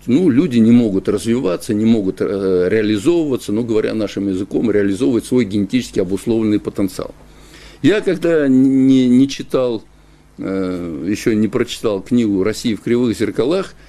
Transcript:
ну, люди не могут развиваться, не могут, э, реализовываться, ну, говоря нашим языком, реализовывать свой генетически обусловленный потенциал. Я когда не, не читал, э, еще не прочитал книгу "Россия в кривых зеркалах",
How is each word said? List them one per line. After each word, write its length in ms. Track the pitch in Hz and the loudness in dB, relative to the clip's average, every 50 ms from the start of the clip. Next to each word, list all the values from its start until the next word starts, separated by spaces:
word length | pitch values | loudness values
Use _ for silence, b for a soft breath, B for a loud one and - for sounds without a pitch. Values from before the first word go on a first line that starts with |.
| - - | -2 0
ну, 220 | 117 160 185 160 | 0 2 2 2
люди 280 | 113 131 175 165 120 117 | 2 2 2 2 4 4
не 140 | 110 113 | 6 6
могут 360 | 117 120 120 110 95 98 - - | 6 6 4 4 0 -2 -2 -2
развиваться, 640 | 101 101 - 113 117 127 139 92 87 - - - 104 | -2 -2 0 -2 -2 0 0 -2 -4 -4 -4 -4 -2
не 120 | 104 110 | 0 0
могут, 320 | 110 113 110 95 95 95 - | 0 0 0 0 -2 -4 -4
э, 480 | 104 - 101 98 101 95 92 90 90 90 | -4 -4 -2 -2 0 0 0 2 2 2
реализовываться, 840 | 107 110 107 104 107 101 98 151 175 170 156 147 127 110 - - | 2 0 2 0 0 0 0 0 0 0 0 -2 -4 -4 -4 -4
ну, 120 | 104 110 123 | -4 -2 -2
говоря 300 | 113 113 107 110 110 110 | 0 0 0 0 -2 -2
нашим 340 | 110 104 95 - 107 101 98 | -4 -4 -4 -4 -4 -4 -2
языком, 440 | 92 92 104 - - 156 151 113 | -2 -4 -4 -4 -4 -2 0 0
реализовывать 540 | 101 104 101 101 98 92 131 139 123 107 - | 2 2 2 0 0 0 0 0 0 0 0
свой 200 | - 127 123 120 | 0 0 0 0
генетически 540 | 98 98 104 98 95 - 127 110 - - 107 | 0 -2 -2 -2 -2 -2 -2 -4 -2 -2 -2
обусловленный 600 | 95 87 98 92 - 120 113 113 110 107 107 101 | -2 -2 -2 -4 -2 -2 0 0 0 0 0 0
потенциал. 540 | - 110 - - 101 95 - - - - - - - B B B B B B B B B B B B | -2 -4 -6 -4 -4 -4 -4 -6 -12 -12 -12 -18 -20 B B B B B B B B B B B B
Я 180 | 143 196 214 | 2 2 2
когда 460 | 202 202 175 160 165 170 170 156 143 139 | 0 -2 -2 0 0 2 2 2 2 4
не, 600 | 131 131 135 135 135 135 131 135 131 131 127 123 | 4 4 4 4 4 4 4 4 4 4 4 4
не 220 | 123 127 135 135 | 4 4 4 2
читал, 540 | - - 131 - - 135 127 123 117 107 - _ b b b b b b b b _ - | 0 -6 -8 -4 -2 -2 -2 -2 -4 -6 -8 _ b b b b b b b b _ -12
э, 640 | 101 95 95 95 92 92 90 87 87 85 80 67 76 92 | -8 -6 -4 -4 -4 -4 -6 -6 -8 -8 -8 -8 -6 -4
еще 260 | 104 - - 127 110 | -4 -2 -2 0 0
не 140 | 107 110 101 | 0 0 0
прочитал 540 | 107 120 120 - - - - 113 101 95 | 0 -2 -4 -4 -6 -6 -4 -4 -4 -4
книгу 420 | 98 - 127 120 117 104 98 92 92 | -4 -2 0 0 2 2 0 0 0
"Россия 320 | 107 107 - - 123 104 | -2 -2 -4 -4 -4 -4
в 60 | 92 | -4
кривых 340 | - 117 117 120 123 120 101 | -2 -2 0 0 0 0 -2
зеркалах", 600 | - 113 104 98 - 113 139 175 196 180 - - b b | -2 -2 -4 -2 -2 0 0 0 -2 -4 -6 -12 b b